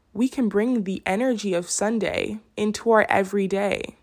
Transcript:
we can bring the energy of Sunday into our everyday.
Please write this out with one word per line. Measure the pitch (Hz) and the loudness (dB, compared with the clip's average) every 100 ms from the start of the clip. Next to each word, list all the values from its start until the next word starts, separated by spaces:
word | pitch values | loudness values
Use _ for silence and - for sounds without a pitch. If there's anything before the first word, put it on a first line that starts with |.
| _ | _
we | 202 262 | -2 -2
can | - 220 | 0 0
bring | 196 240 240 | 2 2 0
the | 190 185 - | -2 -4 -2
energy | 190 262 220 202 | 0 0 0 0
of | 175 180 | -2 -2
Sunday | - 208 233 170 - - 214 _ - | -2 0 0 -2 -2 -4 -6 _ -4
into | 214 208 233 | -2 0 4
our | 220 - | 4 6
everyday. | 196 190 202 190 196 202 - - - | 2 2 0 -2 -2 -2 -4 -6 -14